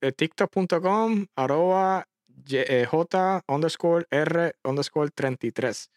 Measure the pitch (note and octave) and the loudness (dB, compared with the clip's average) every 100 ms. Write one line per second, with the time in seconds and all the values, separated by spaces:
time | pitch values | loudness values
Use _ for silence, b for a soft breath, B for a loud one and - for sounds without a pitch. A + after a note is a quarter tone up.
0 | C3+ - D#3+ - G3 F#3+ F3+ E3+ F#3 G#3 | -4 -2 -4 -2 -2 -2 0 0 0 0
1 | A3+ G#3 G3 - C3 D3+ F3+ F#3 F#3+ F#3 | 2 0 -2 -4 0 2 2 2 2 -2
2 | - _ _ C3+ C3+ C3+ C3 B2+ A#2+ D#3+ | -6 _ _ -20 -4 -2 2 2 2 0
3 | E3+ F#3 F#3 F#3+ - C#3+ D#3+ - E3+ E3+ | 0 2 2 0 -2 0 0 0 2 2
4 | E3 C#3 D#3 E3+ E3 - C3 C#3+ D3 D#3 | 2 0 0 0 -2 -2 -4 -2 -2 -2
5 | D3 - C3+ B2+ A#2 - B2 - - | -4 -2 -4 -2 -6 -2 -4 -4 -12